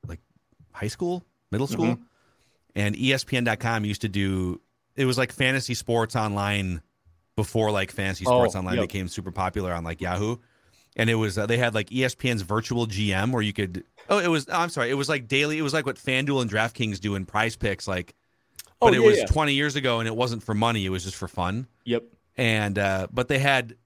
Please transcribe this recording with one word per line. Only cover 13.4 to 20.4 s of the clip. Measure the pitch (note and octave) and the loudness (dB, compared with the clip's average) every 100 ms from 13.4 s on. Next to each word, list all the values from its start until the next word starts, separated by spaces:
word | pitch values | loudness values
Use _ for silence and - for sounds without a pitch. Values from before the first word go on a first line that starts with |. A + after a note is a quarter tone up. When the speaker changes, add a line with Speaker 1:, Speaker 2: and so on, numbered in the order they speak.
Speaker 1:
you | G#2+ | -2
could, | G2+ G2 F2+ - _ - | -2 -4 -6 -12 _ 0
oh, | G#3 | 0
it | F3 | 2
was, | E3 C#3 | 0 0
I'm | F3+ E3+ | -2 -2
sorry. | D3+ A#2+ | -2 -2
It | C#3 | 0
was, | C#3 | -2
like, | D3+ A2+ | -2 0
daily. | C3+ D3 D#3 | 0 0 0
It | |
was, | D3+ | -2
like, | D#3 C#3 | -2 -2
what | B2+ | -6
FanDuel | - C3 C#3+ C#3 | -2 -2 2 0
and | A#2+ | 0
DraftKings | G#2 A2+ - A2+ F#2+ | 0 -2 0 -4 -2
do | G2+ G2 | -2 -4
in | F#2 | -2
Prize | G#2 A2+ G#2+ | 0 0 0
Picks, | A2 F#2+ - | -4 -4 -4
like, | F#2 F2 - _ _ _ _ - _ | -4 -6 -14 _ _ _ _ -20 _
Speaker 2:
Oh, | A#3 | 6
Speaker 1:
but | B2+ | 8
it | |
Speaker 2:
yeah, | D#3+ | 8
Speaker 1:
was | G3+ | 8
Speaker 2:
yeah. | G#2+ | 4
Speaker 1:
twenty | D3+ D3+ | 2 4
years | C#3 D3 C#3+ | 2 2 0
ago | C3 A#2 | 0 2
and | A2+ | 0
it | A2 | 0
wasn't | B2 A#2 | -2 -2